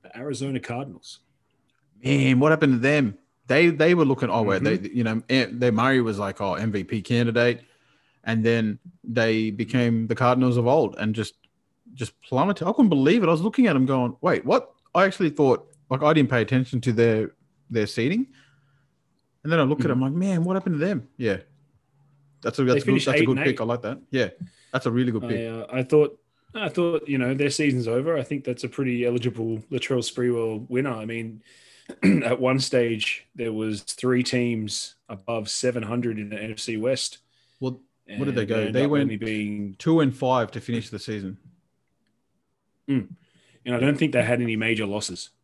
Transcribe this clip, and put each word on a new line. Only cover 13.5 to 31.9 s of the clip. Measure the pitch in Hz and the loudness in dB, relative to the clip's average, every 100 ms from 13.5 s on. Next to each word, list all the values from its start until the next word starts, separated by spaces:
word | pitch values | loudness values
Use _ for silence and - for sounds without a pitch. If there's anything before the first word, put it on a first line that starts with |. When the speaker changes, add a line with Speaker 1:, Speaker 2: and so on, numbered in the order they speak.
| - 233 | 2 4
Speaker 2:
at | |
them | 139 131 | 4 2
going, | 131 123 - | 2 0 -2
"Wait, | 202 117 | -2 0
what?" | 127 240 - _ _ 170 | 0 0 -2 _ _ 2
I | |
actually | 190 190 170 | 2 2 -2
thought, | - 139 117 - _ _ | 2 4 2 -2 _ _
like, | 131 | 0
I | 151 | 4
didn't | 160 131 | 4 4
pay | 123 | 2
attention | 110 131 127 127 | 2 0 0 -2
to | 123 | 0
their, | 113 117 110 107 _ _ _ _ | 4 4 4 -2 _ _ _ _
their | 117 104 | -2 -2
seeding. | - 120 208 269 _ _ _ _ _ _ _ _ _ _ _ | -2 -2 -2 -4 _ _ _ _ _ _ _ _ _ _ _
And | 151 | -2
then | 165 | 2
I | |
look | 135 147 | 2 0
at | 131 | 0
Speaker 1:
Mm-hmm. | |
Speaker 2:
them | 127 | 0
like, | 131 | 0
"Man, | 156 196 175 | -2 -2 0
what | 175 | 0
happened | 190 190 156 | -2 -2 -2
to | |
them?" | 175 180 - - | -2 -4 -8 -6
Yeah. | 117 92 - _ _ _ _ _ _ _ _ _ | -2 -2 -6 _ _ _ _ _ _ _ _ _
That's | 117 131 | -6 0
a, | |
Speaker 1:
They | 127 | 2
Speaker 2:
that's | 139 | 2
a | 139 | 2
good, | |
Speaker 1:
finished | 131 131 | 2 2
Speaker 2:
that's | 139 | 2
a | 156 | 2
good | 131 | 2
pick. | 143 | 0
Speaker 1:
eight | |
and | |
eight. | 117 | -2
Speaker 2:
I | |
like | 113 120 | -4 -4
that. | 107 135 - | -6 -10 -6
Yeah. | 131 117 - - _ _ | -2 -2 -4 -18 _ _
That's | 131 127 | -4 -2
a | |
really | 117 123 | 0 0
good | 110 | -2
pick. | 117 107 | -4 -4
Speaker 1:
I, | 113 | -6
uh, | 113 107 | -10 -6
I | 127 | -6
thought, | 127 151 147 - _ _ _ | 2 4 4 -2 _ _ _
I | 220 190 | -8 -6
thought, | - 170 165 147 | -2 0 0 -2
you | 139 | -2
know, | 123 | 0
their | 135 143 | 0 0
season's | 135 147 127 113 | 2 0 0 -2
over. | 117 151 160 | -2 0 -2
I | |
think | 123 147 | -4 -6
that's | 135 123 | -6 -8
a | 123 | -8
pretty | - 135 120 120 | -4 -4 0 0
eligible | 120 120 113 113 113 - | 0 -4 -4 -6 -6 -6
Latrell | 127 - 131 | -8 -2 -2
Sprewell | 117 - 123 120 113 110 127 | -2 -2 -2 0 -2 -6 -4
winner. | 123 139 | -4 -2
I | 113 | -6
mean, | 110 117 113 107 _ - - - | -8 -8 -10 -14 _ -20 -20 -20
<clears throat> | - | -20